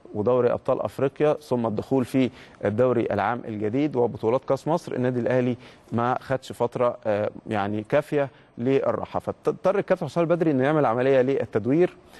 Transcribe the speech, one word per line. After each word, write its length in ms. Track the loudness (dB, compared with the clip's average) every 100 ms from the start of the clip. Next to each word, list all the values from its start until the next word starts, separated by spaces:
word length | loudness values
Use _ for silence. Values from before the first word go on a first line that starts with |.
| -10
ودوري 380 | -4 0 2 2
ابطال 300 | 0 -2 -2
افريقيا، 520 | -4 -4 -4 0 0
ثم 320 | 0 -2 -2 -2
الدخول 400 | -4 0 0 2
في 240 | 0 0 -2 -20 -6 -2
الدوري 420 | 2 2 2 0
العام 300 | 0 0 -2 -6
الجديد 480 | -6 -4 -2 -2 0
وبطولات 500 | -2 0 0 0 0
كاس 220 | -2 0
مصر، 260 | -4 -2
النادي 260 | -2 -2 0
الاهلي 380 | 0 2 0 -2 -8 -20 -6
ما 260 | -2 0 -2
خدش 300 | -4 -6 -6
فتره، 460 | -4 -2 0 0 0 -2
آه، 240 | 0 -2 -6 -6
يعني 360 | -2 -2 -4 -2
كافيه 400 | -2 0 -2 -4 -8 _ -4
للراحه. 640 | 0 2 2 -2 -4 -6
فاضطر 600 | -6 -4 -4 -2 0 0
الكابتن 260 | 0 -2 -2
حسام 180 | -2
البدري 280 | 0 2 2
انه 120 | 2
يعمل 220 | 2 2 2
عمليه 360 | 2 4 4
للتدوير، 760 | 4 0 -2 -2 0 2 2 -2 -20 -20